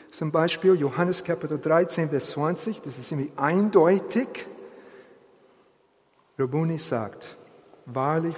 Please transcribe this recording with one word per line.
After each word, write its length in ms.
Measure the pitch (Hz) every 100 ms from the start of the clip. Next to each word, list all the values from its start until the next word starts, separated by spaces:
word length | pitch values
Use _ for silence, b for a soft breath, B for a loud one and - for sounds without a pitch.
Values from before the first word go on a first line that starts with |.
| B
zum 180 | - 156
Beispiel, 440 | 160 170 - 185
Johannes 500 | 180 139 156 175 175
Kapitel 340 | - 170 147 151
dreizehn, 520 | 156 165 175 - 156
Vers 200 | 143 -
zwanzig, 500 | 147 156 175 226 214
das 140 | 147 131
ist 100 | 120
ziemlich 240 | 147 135 -
eindeutig. 1120 | 143 180 208 196 165 190 196 226 269 - - - - B B B B B B _ _ _ _ _ _ _ _ _ _ -
Rabboni 400 | 131 147 165 160
sagt, 580 | - 120 107 - - - - - _ - -
"Wahrlich, 500 | 127 139 160 165